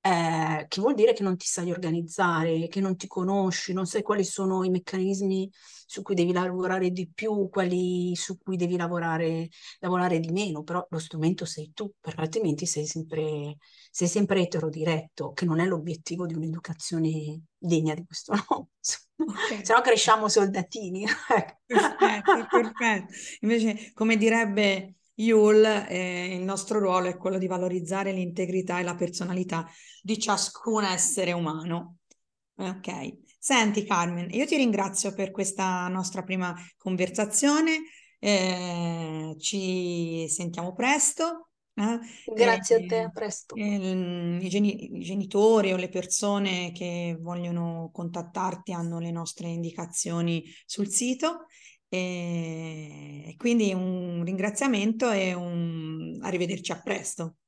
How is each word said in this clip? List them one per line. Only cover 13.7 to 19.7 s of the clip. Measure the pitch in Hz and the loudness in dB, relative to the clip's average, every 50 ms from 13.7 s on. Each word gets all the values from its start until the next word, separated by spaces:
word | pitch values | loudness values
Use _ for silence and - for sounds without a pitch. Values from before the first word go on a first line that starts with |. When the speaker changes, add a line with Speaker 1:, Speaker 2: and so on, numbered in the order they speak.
| _ - - - | _ -20 -20 -14
Speaker 1:
sei | _ - 180 175 | _ -2 0 0
sempre | - 208 202 185 196 190 | 2 2 2 4 4 2
eterodiretto, | 180 175 - 170 156 160 151 160 156 170 165 160 160 - _ - 147 - - | 2 2 0 -2 -2 -2 -2 -2 0 0 0 0 -2 -6 _ -8 -8 -8 -4
che | - - | -2 0
non | 175 156 165 | 2 2 2
è | 170 | 2
l'obiettivo | 190 185 165 151 175 156 165 - - 170 175 180 | 2 0 0 -2 -4 -6 -8 -6 -8 -6 -4 -4
di | 170 160 | -4 -4
un'educazione | 160 160 160 160 165 - - 160 - - - 180 165 160 160 160 156 151 151 151 160 160 _ _ _ | -4 -4 -4 -6 -6 -6 -10 -10 -10 -8 -4 -2 0 0 2 0 -2 -4 -6 -8 -10 -12 _ _ _
degna | - 175 170 160 160 156 151 | -2 2 2 4 4 2 0
di | 165 175 | -2 -6
questo | - - - - - 202 | -12 -12 -14 -8 -2 -2
<laughs> | 202 - - | -2 0 0
nome. | - - - _ _ _ _ - - - _ _ _ | -2 -4 -4 _ _ _ _ -6 -6 -6 _ _ _
Speaker 2:
Ok. | _ 320 320 - 320 392 427 233 208 190 | _ -4 -4 -2 -2 -2 -2 -2 -4 0
Speaker 1:
Se | - | 4